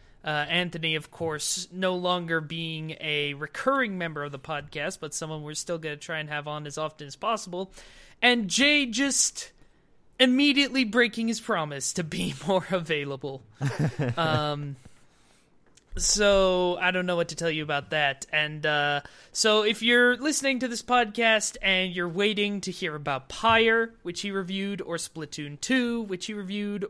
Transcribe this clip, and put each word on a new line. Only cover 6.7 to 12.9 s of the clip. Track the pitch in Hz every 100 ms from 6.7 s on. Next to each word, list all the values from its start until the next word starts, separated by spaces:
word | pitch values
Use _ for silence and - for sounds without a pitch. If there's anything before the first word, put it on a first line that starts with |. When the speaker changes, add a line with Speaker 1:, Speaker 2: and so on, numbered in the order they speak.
| 143
Speaker 1:
often | 156 151 143
as | -
possible. | 208 220 185 175 190 - - - - -
And | 247 240 196
Jay | 220 285 294 262
just | 220 277 - - - - _ - _ _ _ _ -
immediately | 262 254 285 277 269 262
breaking | 226 233 233 - 226
his | 226
promise | - 190 151 139 -
to | -
be | 160 180 175 135
<laughs> | 156
more | 190 -
available. | 185 165